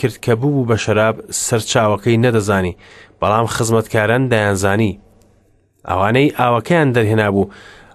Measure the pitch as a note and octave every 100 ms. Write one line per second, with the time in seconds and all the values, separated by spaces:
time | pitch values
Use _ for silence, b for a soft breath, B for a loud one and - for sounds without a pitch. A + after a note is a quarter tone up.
0 | B2 - - A2+ C#3+ C#3 A#2 G#2+ - G#2+
1 | A2 - - - - A2+ - A#2+ G#2+ G2+
2 | B2 A#2 B2 A2+ G2+ G2 F2+ - B B
3 | B B F#2+ A2 A2+ - A2+ A2+ - A2+
4 | G#2+ B2 C3 A2 G#2 F#2+ G2 G#2 G#2+ -
5 | - _ _ _ _ _ _ _ - F#2
6 | G2+ B2 C#3+ - B2 A#2 - E3+ C#3 A#2+
7 | G#2+ A2 G#2 G2 G2+ B B B B